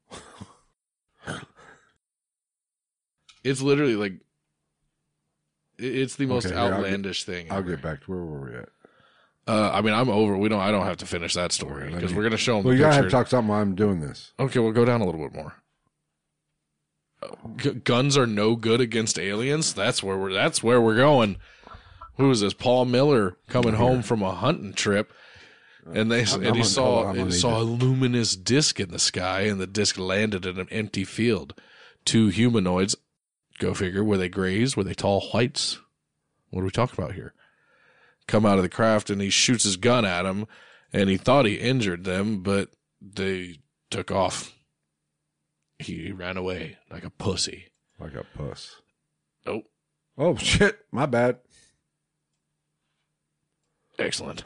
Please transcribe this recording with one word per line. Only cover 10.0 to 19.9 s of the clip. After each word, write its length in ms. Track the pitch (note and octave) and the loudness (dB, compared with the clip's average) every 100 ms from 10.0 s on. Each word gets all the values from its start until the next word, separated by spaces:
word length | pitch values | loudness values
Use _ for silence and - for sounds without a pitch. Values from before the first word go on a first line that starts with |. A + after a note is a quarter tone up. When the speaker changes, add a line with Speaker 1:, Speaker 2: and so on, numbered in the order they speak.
| C3 | 2
Speaker 1:
over. 280 | G#2 G#2+ G2 | 2 2 2
We 120 | G#2+ | 0
don't, 120 | G#2 | 2
I 100 | G2 | 2
don't 160 | G#2 F#2+ | 0 0
have 120 | E2+ | -4
to 80 | - | -6
finish 280 | F2+ E2+ | -6 -4
that 160 | F2+ F2 | -4 -2
story 340 | - D2+ C#2+ | -4 -6 -10
Speaker 2:
Okay, 80 | C#2+ | -8
let 80 | E2+ | -6
Speaker 1:
'cause 80 | F2+ | -2
Speaker 2:
me, 40 | G2 | 0
Speaker 1:
we're 60 | |
gonna 140 | A2+ A2 | 0 0
show 220 | B2 G#2+ | 0 2
'em 60 | |
Speaker 2:
well, 60 | B2+ | 4
Speaker 1:
the 60 | C3 | 6
Speaker 2:
you 60 | |
gotta 120 | D3+ | 6
have 100 | C#3+ | 6
Speaker 1:
picture. 60 | F#2 | 4
Speaker 2:
to 120 | B2 | 2
talk 40 | A#2 | 2
something 200 | B2+ G#2+ | 2 2
while 120 | G#2 | 2
I'm 140 | G#2 | 0
doing 260 | F#2 G#2+ F2+ | 2 0 0
this. 320 | C#2+ - - - | -4 -12 -14 -6
Speaker 1:
Okay, 220 | C3 B2 | -2 0
we'll 100 | A2+ | 2
go 140 | A2+ | 4
down 160 | A#2+ A#2+ | 4 2
a 40 | |
little 160 | F#2 D#2+ | 0 -4
bit 140 | C#2 | -8
more. 200 | - D#2 - _ _ _ _ _ _ _ _ _ _ _ _ _ _ _ _ | -12 -16 -18 _ _ _ _ _ _ _ _ _ _ _ _ _ _ _ _
Uh, 80 | - - A#2 A2 | -18 -16 -16 -6
g-, 140 | C#3 | -4
guns 440 | A#2 - A#2+ C#3 C#3 | -2 0 2 4 4
are 100 | A#2+ | 2
no 260 | G#2 A2 | 2 2
good 260 | A#2 A2+ A#2+ | 2 2 2
against 380 | A#2+ A2+ A2 - | 2 0 -2 -4
aliens. 560 | F#2+ G#2 C3 D#3 D#3+ | -4 -4 -2 -2 -2
That's 280 | - G#2+ | -2 -2